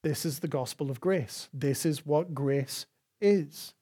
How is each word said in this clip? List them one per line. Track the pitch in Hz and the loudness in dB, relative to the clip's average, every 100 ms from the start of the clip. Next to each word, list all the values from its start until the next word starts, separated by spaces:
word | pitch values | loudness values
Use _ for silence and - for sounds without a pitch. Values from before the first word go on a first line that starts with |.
This | 160 139 170 | -2 0 -2
is | 139 | -4
the | 160 | -2
gospel | 139 123 - 139 | -2 -2 -4 -4
of | 127 | 0
grace. | 180 190 113 - - | 2 2 0 -10 -12
This | 139 143 139 165 | -2 0 2 0
is | 147 143 | 0 2
what | 151 175 | 0 0
grace | 139 139 139 131 - - _ _ _ | -2 0 0 -2 -8 -12 _ _ _
is. | 202 202 147 - - _ | 4 4 2 -8 -16 _